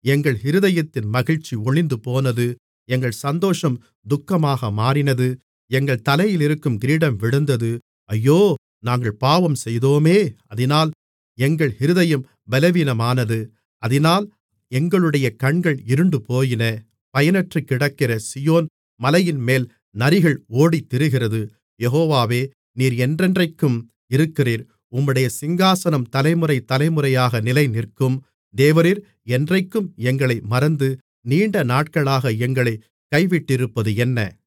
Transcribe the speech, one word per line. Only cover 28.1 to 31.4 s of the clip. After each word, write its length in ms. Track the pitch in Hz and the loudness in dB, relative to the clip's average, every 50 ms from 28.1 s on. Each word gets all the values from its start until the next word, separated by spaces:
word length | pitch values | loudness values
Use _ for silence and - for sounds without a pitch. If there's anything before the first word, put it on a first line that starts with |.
| 131 131 _ _ _ _ _ _ - | -2 -4 _ _ _ _ _ _ 0
தேவரீர் 440 | - 135 151 156 165 165 170 202 202 - _ _ _ _ 113 | 2 4 4 6 4 4 4 0 -2 -6 _ _ _ _ -4
என்றைக்கும் 680 | 123 127 151 151 185 190 190 185 - 226 196 165 - | -2 -2 0 0 0 -2 -2 -2 -4 -6 -6 -6 -8
எங்களை 460 | - 113 123 131 135 139 127 120 110 | -4 -2 -2 0 0 0 -2 -2 -4
மறந்து, 560 | - 104 117 127 139 151 160 139 139 135 135 131 _ _ _ _ | -4 -2 -2 0 0 0 0 0 -2 -4 -4 -6 _ _ _ _
நீண்ட 420 | _ 120 131 170 | _ -2 0 0